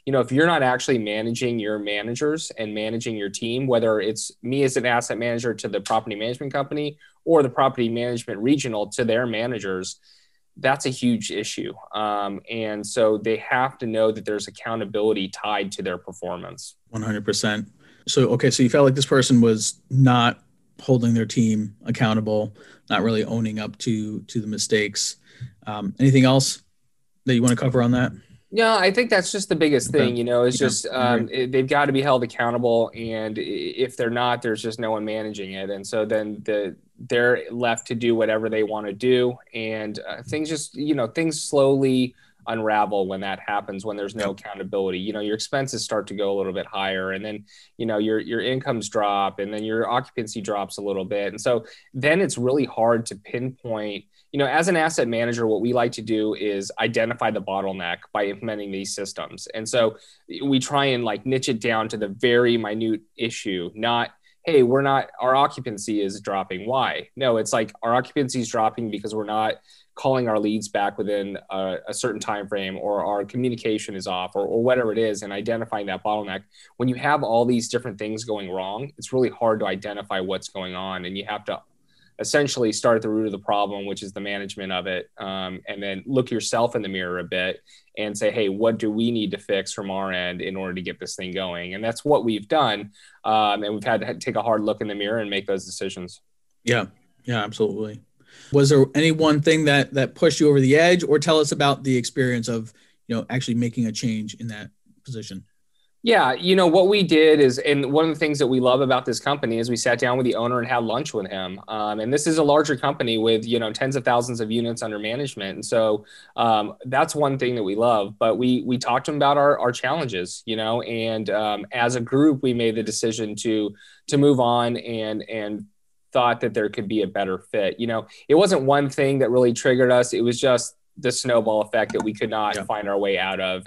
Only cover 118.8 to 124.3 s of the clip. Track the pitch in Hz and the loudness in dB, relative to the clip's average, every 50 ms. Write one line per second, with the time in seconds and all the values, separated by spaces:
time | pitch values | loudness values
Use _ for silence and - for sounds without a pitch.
118.8 | - 127 120 135 135 - 151 147 139 139 143 143 143 143 143 - - 123 123 - | 0 0 0 0 0 -2 0 2 2 4 4 6 6 4 4 4 2 0 0 0
119.8 | - 127 143 170 151 123 101 90 87 90 - - - - 110 110 110 110 117 123 | -2 -2 -2 -2 -2 -4 -4 -4 -4 -6 -8 -10 -8 -6 -4 -2 -2 0 -2 -2
120.8 | 71 90 117 113 113 113 113 110 107 98 98 104 110 107 104 104 101 - - 123 | -2 -4 -4 -4 -2 -2 -2 -2 -2 -2 -2 0 0 0 -2 -4 -6 -6 -2 0
121.8 | 117 120 127 127 117 117 131 135 147 156 147 135 - 131 120 120 117 113 107 113 | 0 0 0 -2 -2 0 2 4 4 4 4 2 0 0 0 2 2 0 0 0
122.8 | 107 110 107 - - 113 110 117 113 104 104 104 - 117 110 107 107 101 104 - | -2 -4 -4 -2 -2 -2 -2 -2 -4 -6 -6 -4 -2 0 0 0 0 -2 -4 -10
123.8 | - - - _ _ - - 143 143 147 | -16 -20 -20 _ _ -2 2 4 6 6